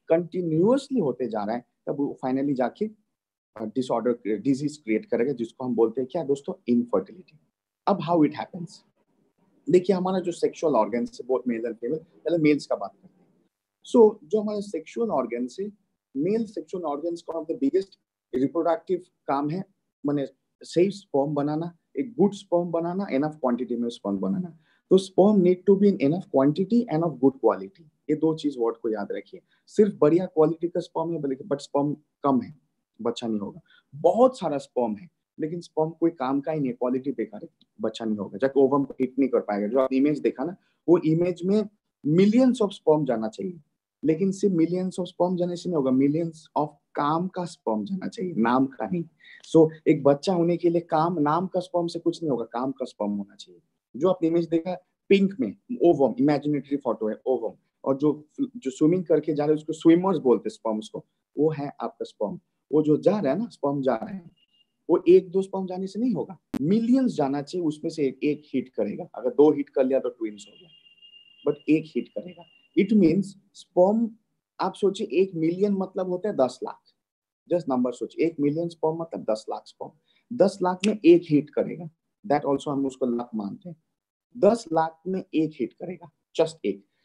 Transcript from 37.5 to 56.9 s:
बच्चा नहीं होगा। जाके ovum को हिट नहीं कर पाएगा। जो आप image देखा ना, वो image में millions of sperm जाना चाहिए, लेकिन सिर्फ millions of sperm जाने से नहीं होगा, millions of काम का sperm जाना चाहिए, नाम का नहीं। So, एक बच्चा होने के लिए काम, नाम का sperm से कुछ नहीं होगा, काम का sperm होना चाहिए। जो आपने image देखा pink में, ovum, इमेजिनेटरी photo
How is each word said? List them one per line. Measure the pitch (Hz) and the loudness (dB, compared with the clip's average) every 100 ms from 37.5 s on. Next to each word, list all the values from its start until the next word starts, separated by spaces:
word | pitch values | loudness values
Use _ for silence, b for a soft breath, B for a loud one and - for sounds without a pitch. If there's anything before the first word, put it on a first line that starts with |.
| _ _ - | _ _ -8
बच्चा | 110 - | -8 -6
नहीं | 113 104 | -6 -4
होगा। | 98 98 | -6 -4
जाके | 135 135 | -2 2
ovum | 135 139 | 2 2
को | 135 - | -2 -4
हिट | 127 - | -4 0
नहीं | 131 | 0
कर | 110 | 0
पाएगा। | - 101 104 | 0 -4 0
जो | 131 | 0
आप | 131 | 0
image | 131 147 139 | 2 0 0
देखा | 117 - | -2 -4
ना, | 156 190 _ _ - | -8 -10 _ _ 2
वो | 170 | 2
image | 156 165 175 170 | 4 2 0 -2
में | 180 214 202 _ _ _ 143 | 0 0 0 _ _ _ 0
millions | 165 202 240 262 - | 4 6 6 4 4
of | 202 | -2
sperm | - 156 156 135 | -2 2 2 2
जाना | 113 110 | -2 -4
चाहिए, | - 98 175 _ _ _ _ | -6 -10 -10 _ _ _ _
लेकिन | 151 156 196 | -2 0 0
सिर्फ | 190 208 | 0 0
millions | 170 165 185 185 180 | 2 0 0 -4 -6
of | |
sperm | 175 - 180 175 | -10 -2 -2 0
जाने | 180 170 | -4 -4
से | 180 | -4
नहीं | 160 | -2
होगा, | 131 | 2
millions | 131 143 156 165 156 - 139 | 2 2 0 -4 -8 -8 -4
of | 151 _ _ | -4 _ _
काम | - 147 160 185 | -4 -2 -2 -4
का | 185 | -6
sperm | 170 - - - | -10 -8 -4 -4
जाना | 104 190 101 | -4 -8 -8
चाहिए, | - 185 | -8 -8
नाम | 131 120 127 135 | -2 0 2 0
का | - 113 | -4 -6
नहीं। | 175 165 _ B B - 165 | -6 -6 _ B B 2 6
So, | 160 160 - | 6 4 0
एक | 160 | 2
बच्चा | 135 147 196 | 4 2 0
होने | 175 170 170 | 0 0 2
के | 175 | 0
लिए | 170 | 0
काम, | 170 156 170 175 | 0 0 0 0
नाम | 147 165 190 | 0 0 -2
का | 185 | -4
sperm | 180 175 170 | -4 -4 -4
से | 165 | -2
कुछ | 170 165 | -4 -2
नहीं | 165 | -4
होगा, | 117 | -4
काम | 113 117 135 | -4 -6 -6
का | - | -6
sperm | 123 - 104 | -10 -6 -4
होना | 101 98 | -4 -8
चाहिए। | _ - 87 _ _ _ 117 | _ -20 -20 _ _ _ -2
जो | 180 | 0
आपने | 180 160 | 0 0
image | 170 165 | 0 0
देखा | 165 175 180 _ _ - | -2 -2 -10 _ _ 2
pink | 202 190 - | 4 4 0
में, | 104 92 - 123 | -6 -6 -10 2
ovum, | 170 143 131 120 | 4 6 2 4
इमेजिनेटरी | 143 143 147 143 - 143 | 2 2 0 -4 -4 -4
photo | 120 | -2